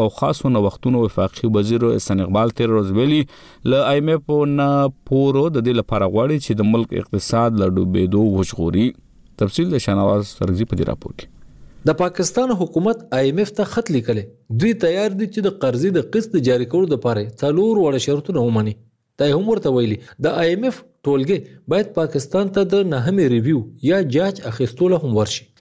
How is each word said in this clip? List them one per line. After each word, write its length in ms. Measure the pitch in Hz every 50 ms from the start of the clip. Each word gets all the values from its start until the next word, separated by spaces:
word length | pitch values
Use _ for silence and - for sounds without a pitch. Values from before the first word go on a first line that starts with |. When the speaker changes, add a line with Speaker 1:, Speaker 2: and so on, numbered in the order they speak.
| 113
Speaker 1:
او 20 | 107 - -
خاصو 340 | 139 143 - - - 139 127
نوښتونو 460 | 107 101 98 - - - 127 127 120 117
وفاقي 460 | 104 - - 98 95 - - - 117 107
وزیر 300 | 104 104 107 117 117 120 117
احسان 340 | 117 107 - - 101 98 92
اقبال 280 | 87 95 104 113 117 - -
تیر 140 | 123 113 113
ورځ 260 | 107 104 95 95 110
ویلي، 180 | 127 143 151 151 139 - - - - - - - - 120 127
له 160 | 139 139 123 143
آی 100 | 147 147
ایم 80 | 160 160
ایف 160 | 156 151 - 151 147 147 143 143
نه 160 | 143 143 139 139 143 139 139 135 - _ -
پورو 320 | 135 135 139 139 135 135 147 170
د 100 | 156 131 113
دې 160 | 123 123 117 101
لپاره 280 | - 113 104 98 95 95
غواړي 240 | 107 120 143 156 147 -
چې 160 | - 113 107 104
د 80 | 104
ملک 240 | 110 120 113 - - - 98
اقتصاد 560 | - - 98 - - - 117 117 117 113 104 98
له 40 | 92 92 92
ډوبېدو 420 | 92 92 92 92 92 92 101 101 110 110 95
وژغوري. 500 | 95 95 - - - 82 85 - 95 113 123 - - _ _ - - - - - - 107
تفصیل 320 | 98 - - 170 185 165
د 100 | 127 - -
شاهنواز 480 | 98 98 98 101 101 104 101 - - -
ترغزي 300 | 92 95 92 92 113 -
په 100 | - 90
دې 80 | - - -
راپور 240 | - - - - -
کې. 160 | - - - - - - - - - - - - - 151
Speaker 2:
د 60 | 156 -
پاکستان 520 | 180 180 180 - 180 - - - 254 262 240 180
حکومت 420 | 180 156 - 160 180 220 226 226 - - -
آی 100 | 131 135
ایم 120 | 135 143 185
ایف 100 | 208 202 - -
ته 60 | 208 202 -
خط 180 | 233 226 - 160
لیکلی. 280 | 123 113 - 117 107 98 - - _ _ _ 113 117 165
دوی 80 | 226 226 226 185
تیار 300 | 165 170 196 208 214 196 190
دي 80 | 220
چې 180 | - - 220 196
د 80 | 196 196 - -
قرضې 280 | 131 117 123 151 202 180
د 120 | 165 - - -
قسط 180 | 220 220 220 - 170 127 127
جاري 180 | 123 123 123 120 -
کولو 160 | 175 190 170 147
لپاره 280 | 117 - 120 117 104 104 113 - - 143
څلور 360 | 143 156 175 202 226 226 208 175
واړه 180 | 147 135 131 -
شرطونه 360 | - 143 143 147 - 185 143 120
ومني. 280 | 120 117 110 107 107 107 - - _ _ _ _ _ _ -
دا 100 | 139 147
یې 80 | 143
هم 160 | 160 202 220 226
ورته 200 | 196 - 147 131
ویلي، 220 | 123 120 113 107 - - - - - 131
د 80 | 160 - 160
آی 80 | 170 165
ایم 180 | 175 196 240 262
ایف 100 | 233 -
ټولګې 880 | - - _ _ - 143 143 135 131 151 202 156 - - - - _ - 156
باید 200 | 196 214 208 - 170
پاکستان 500 | 160 156 - 143 131 - - 190 202 190 190
ته 140 | 202 196 175 196
د 100 | 202 196 180
نهمې 360 | 147 127 120 160 196 196 170 131 120
ریویو 280 | 117 110 143 160 131 107 - - - - 143 180
یا 100 | 196 185 139 123
جاج 260 | 151 185 196 190 196 - 120
اخیستو 400 | 110 - 131 117 - - 180 180 185
له 60 | 165 156
هم 160 | 131 110 104
ورشي. 260 | 107 - - - - - _ _